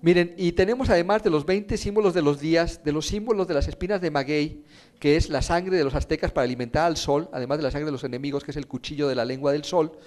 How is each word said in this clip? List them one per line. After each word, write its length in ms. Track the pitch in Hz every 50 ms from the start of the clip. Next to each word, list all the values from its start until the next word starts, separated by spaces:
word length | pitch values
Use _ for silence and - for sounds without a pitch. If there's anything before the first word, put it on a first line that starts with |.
| -
Miren, 300 | 165 175 175 175 175 175
y 180 | - 190 175 170
tenemos 360 | 175 185 190 233 254 262 -
además 340 | 214 175 170 180 202 220 214
de 60 | 220
los 160 | 165 151 143
veinte 320 | 151 185 202 208 202 226 208
símbolos 380 | - 208 202 214 214 196 170
de 80 | 180 156
los 160 | 147 147 139
días, 440 | 139 160 165 165 170 165 165 - -
de 80 | 151
los 140 | 143 151 156
símbolos 420 | - - 208 208 240 226 202 185 170
de 60 | 175
las 140 | 143 139 -
espinas 340 | 151 - 180 180 208 190
de 80 | 175 165
maguey, 540 | 151 143 135 131 151 151 147 160 165 - - _ - - - - _ _
que 160 | - 147 147
es 140 | 160 156 -
la 140 | 156 135 -
sangre 340 | - 175 170 180 190 185 180
de 60 | 151
los 100 | 135 131
aztecas 380 | 175 - - 156 151 - -
para 140 | - - 131
alimentar 420 | 123 127 120 123 117 - 151 160 170
al 100 | 160 139
sol, 320 | - - 139 143 165 -
además 280 | - - 123 123 143 151
de 60 | 156
la 40 | 131
sangre 160 | 127 143 151
de 60 | 156
los 120 | 143 123 135
enemigos, 400 | 131 120 123 139 143 135 139 139
que 60 | -
es 80 | 143 143
el 80 | 139
cuchillo 420 | - - 127 - - 151 143 147 143
de 60 | 131
la 120 | 123 117
lengua 260 | 123 127 131 139 143
del 120 | 139 151 151
sol, 280 | - - 180 160 156 - - -